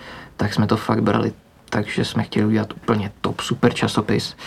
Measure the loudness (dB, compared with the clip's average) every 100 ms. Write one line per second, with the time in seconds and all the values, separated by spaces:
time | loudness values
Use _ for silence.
0 | -18 -18 -12 -4 -2 2 2 2 0 0
1 | 2 2 0 -4 -16 -20 -4 -2 -2 -2
2 | -2 -2 -2 0 2 2 0 -6 0 0
3 | 0 -4 -6 -4 -4 2 2 4 0 0
4 | 2 0 -2 -10